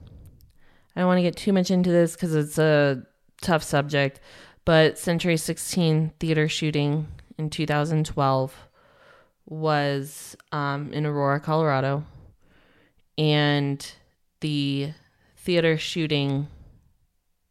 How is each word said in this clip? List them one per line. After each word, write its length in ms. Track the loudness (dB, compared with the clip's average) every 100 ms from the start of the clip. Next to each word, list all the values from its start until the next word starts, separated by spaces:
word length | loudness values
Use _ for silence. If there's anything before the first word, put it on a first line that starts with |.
| -20 -20 -20 -20 -20 _ -20 _ _ -2
I 40 |
don't 80 | 2
wanna 140 | 2
get 140 | 0 0
too 160 | 0
much 180 | 2 2
into 180 | 2 4
this 260 | 4 4 0
'cause 180 | -2 0
it's 220 | 0 0
a 460 | 4 4 2 0 -8 _ _ _
tough 220 | -2 0
subject, 560 | 0 -2 0 0 -2 -4 -16 -20 -20 _ 2
but 320 | 4 4 2
Century 400 | -2 -2 0 0
sixteen 760 | -2 -8 -4 0 2 2 0 -4
theater 280 | -2 0 0
shooting 580 | -2 -2 0 0 -2 -4 -12 -18 -10
in 120 | -8
two 160 | -4 -2
thousand 400 | 0 0 0 -2
twelve 640 | 0 0 0 -2 -8 -20 _ _ _ _ -20 _ _ -16
was, 920 | -4 0 2 0 -2 -6 -12 -18 -20 _
um, 400 | -4 -4 -4 -6
in 140 | -4 -2
Aurora, 340 | 0 0 0
Colorado. 640 | 0 0 2 0 0 -2 -6 -16 -20 _ _ _ _ _ _ _ _ -2
And 680 | 2 4 2 2 0 -4 -8 -18 _ _ _ _
the 500 | -4 -2 -2 -4 -6 -10 _ _ _ _
theater 400 | -2 2 2 0
shooting 720 | -2 -4 -2 0 0 -2 -4 -12 -20 -20 _ _ _ _ _ _ _